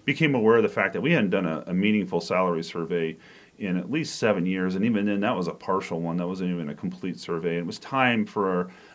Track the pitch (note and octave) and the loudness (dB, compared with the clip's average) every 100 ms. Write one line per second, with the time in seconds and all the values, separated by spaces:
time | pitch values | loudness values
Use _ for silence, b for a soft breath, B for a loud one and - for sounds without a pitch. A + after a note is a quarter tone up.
0 | - C#3+ D#3+ C3 A2 A#2 G#2 A2+ G2 F2+ | -4 2 2 4 6 6 6 2 0 0
1 | B2 E3+ G#2 G2 F2 D#2+ - F2+ G2+ G#2+ | 2 4 4 2 0 -2 -2 0 2 2
2 | F#2 F2+ E2+ F#2 F#2 E2+ E2 F2 E2 F2 | 2 -2 0 2 2 0 -4 -6 -2 -2
3 | E2 D#2+ B B B - G2+ F2+ F2+ C#3+ | -2 -6 B B B -8 -4 -2 -2 -4
4 | - - A2+ F#2+ F2 F#2 F#2 F#2+ A2 A2 | -4 0 2 2 0 0 0 0 0 2
5 | G#2 G2+ G#2 F#2+ E2+ - - F#2+ - E2+ | 0 0 0 -2 -4 -6 -2 -2 -2 -4
6 | E2+ E2+ F2 F#2 F#2 F2 D2+ D2 F2+ - | -2 -2 -4 -4 -4 -4 -6 -8 -8 -6
7 | F#2+ E2+ - E2+ E2+ E2+ E2+ - - C3+ | -8 -8 -6 -4 -2 -2 -4 -8 -4 0
8 | B2+ A#2 G#2+ - G2 F2+ F2+ B B | 2 2 0 0 0 0 -2 B B